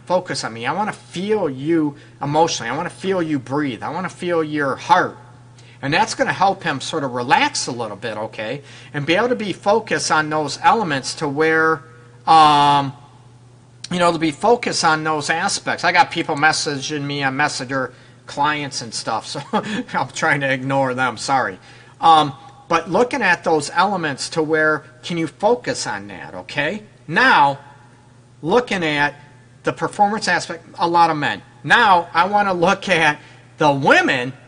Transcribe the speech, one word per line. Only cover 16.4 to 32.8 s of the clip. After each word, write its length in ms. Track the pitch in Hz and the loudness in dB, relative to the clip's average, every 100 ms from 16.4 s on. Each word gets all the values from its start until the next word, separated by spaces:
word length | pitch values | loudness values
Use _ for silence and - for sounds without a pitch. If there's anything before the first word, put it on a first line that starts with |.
| 147 143 156 139 135 151 | 2 2 -2 -6 -6 -6
me 200 | 143 143 | -6 -4
on 120 | 139 135 | -2 0
Messenger, 580 | 147 - 127 135 127 - - - - | -2 -4 -6 -4 -6 -10 -20 -20 -12
clients 560 | - 147 147 139 - | -2 -2 -2 -6 -10
and 120 | 117 | -10
stuff, 340 | - 139 110 - | -8 -6 -6 -6
so 140 | 147 - | -10 -4
<laughs> 60 | |
I'm 540 | 214 208 214 247 180 135 | -4 -4 -6 -6 -4 -4
trying 320 | - 160 143 | -2 0 0
to 100 | 139 | 0
ignore 420 | 135 131 139 131 | -2 0 0 0
them, 240 | 123 127 110 | 0 -2 -4
sorry. 420 | - 135 107 92 - - - - | -2 0 0 -6 -16 -20 -20 0
Um, 320 | 165 160 147 - - - - | 6 6 4 -2 -16 -20 -2
but 220 | 165 170 | -2 0
looking 320 | 180 247 277 | 0 0 0
at 220 | 196 175 | 0 0
those 260 | 185 156 143 | 2 0 0
elements 600 | 175 196 190 156 131 - | 0 0 0 -4 -6 -4
to 120 | 165 | -4
where 420 | 151 156 156 151 - - | 0 2 2 0 -6 -16
can 140 | - 170 | -8 -4
you 100 | 160 | -4
focus 580 | - 208 247 139 123 131 | -2 0 0 -2 -6 -6
on 220 | 101 101 | -8 -10
that, 260 | 90 73 | -14 -14
okay? 500 | 90 - 147 147 214 - - - | -14 -8 -4 -4 -4 -12 -18 -4
Now, 520 | 180 262 175 143 135 - - - - - - - - | 2 4 6 4 2 -10 -20 -20 -20 -20 -20 -20 -10
looking 420 | 147 233 240 196 | 0 0 0 -2
at 320 | 160 147 147 - - - - - | -2 0 0 -2 -18 -20 -20 -8
the 100 | - | -6
performance 540 | 143 156 - 202 214 - | -4 -4 0 0 0 0
aspect, 380 | 170 - 165 - - | -2 -2 -10 -14 -4
a 80 | 175 | 0
lot 220 | 170 170 | 4 4
of 80 | 151 | 2
men. 240 | 135 101 - - | -2 -4 -10 -12
Now, 460 | 143 214 220 180 170 | 2 4 6 4 4
I 120 | 165 185 | 0 2
wanna 260 | 208 202 | 2 0
look 360 | 180 170 190 | 2 2 2